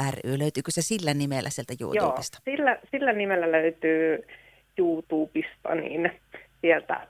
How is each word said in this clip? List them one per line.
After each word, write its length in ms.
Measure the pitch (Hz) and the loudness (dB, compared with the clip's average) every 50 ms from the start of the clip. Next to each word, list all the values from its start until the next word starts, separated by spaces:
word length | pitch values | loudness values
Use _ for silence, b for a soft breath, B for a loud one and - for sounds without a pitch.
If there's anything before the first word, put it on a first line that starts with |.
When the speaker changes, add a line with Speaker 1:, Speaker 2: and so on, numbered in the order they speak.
| 135 139 | -2 -2
Speaker 1:
ry, 280 | - - - 123 135 139 | -4 -4 -4 -4 -2 0
löytyykö 320 | 147 151 - - - - | 0 0 0 -2 -4 -2
se 100 | - 175 | -2 -2
sillä 320 | 160 - 226 214 180 151 143 | -2 0 -2 0 0 0 0
nimellä 360 | 143 143 143 139 135 - 135 | 0 0 0 -2 -2 -4 -4
sieltä 240 | - - 123 - 127 127 | -6 -8 -8 -8 -8 -8
YouTubesta? 560 | 120 - - 214 196 151 131 139 - - - - - | -4 -2 0 2 2 2 0 -2 -6 -8 -12 -10 -8
Speaker 2:
Joo, 100 | 262 277 | -6 -4
sillä, 220 | 285 294 262 233 - - - | 0 2 2 2 0 -2 -6
sillä 220 | - 269 277 254 214 | -4 0 0 2 2
nimellä 380 | 208 202 196 190 175 170 165 | 2 0 0 2 2 2 4
löytyy 760 | 160 160 156 - - - - 160 160 160 160 160 156 - - B B B B B B B B _ _ | 4 4 4 2 0 0 0 2 2 4 2 2 0 0 -4 B B B B B B B B _ _
YouTubesta, 1000 | - 180 170 165 160 - - 165 156 156 - - 160 - - - - - - 160 | 0 2 2 2 0 -2 -2 -2 -2 -2 -2 -2 -4 -6 -6 -10 -10 -4 -4 -2
niin 360 | 165 151 - 143 160 170 175 - - _ _ B B B B _ _ | -2 -2 -4 -2 0 0 -2 -2 -6 _ _ B B B B _ _
sieltä, 460 | - 170 160 151 - - - - - - | 4 4 4 4 2 -2 -4 -6 -6 -10